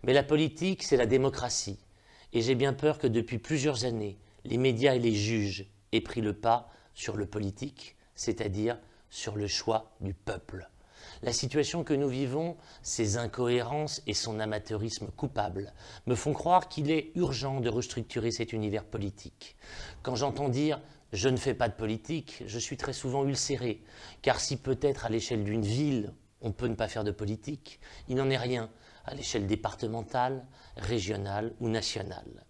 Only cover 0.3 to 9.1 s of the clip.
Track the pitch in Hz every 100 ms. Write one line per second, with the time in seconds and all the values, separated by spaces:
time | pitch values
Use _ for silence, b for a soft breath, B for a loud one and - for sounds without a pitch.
0.3 | 151 156 - 180 190 - 131 117 127 135
1.3 | 131 123 - - 98 - b b b b
2.3 | 120 113 127 139 135 151 151 131 117 117
3.3 | 120 - 156 143 127 123 113 104 95 b
4.3 | b - 117 131 117 139 127 120 104 104
5.3 | 113 101 95 98 - _ 113 - - 107
6.3 | 98 117 120 - B B - - 104 101
7.3 | 107 101 98 - - - - b - -
8.3 | - 107 98 107 120 B B B